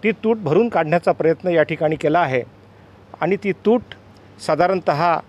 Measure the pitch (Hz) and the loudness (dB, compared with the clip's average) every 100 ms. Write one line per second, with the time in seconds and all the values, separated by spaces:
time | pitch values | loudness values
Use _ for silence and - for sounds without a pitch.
0 | 214 196 220 226 175 156 233 180 156 175 | -2 -2 -2 -2 0 2 2 0 0 0
1 | 190 170 160 160 185 165 151 160 151 156 | 0 0 0 0 0 0 0 0 -2 0
2 | 156 160 160 127 - - - - - - | 0 0 0 -2 -4 -16 -20 -20 -20 -20
3 | - - 160 196 202 185 208 240 - - | -20 -6 -4 -2 -2 -2 2 0 0 -20
4 | - - - - - 151 175 190 165 147 | -20 -20 -20 -12 -4 0 0 0 -2 0
5 | 170 160 | 0 0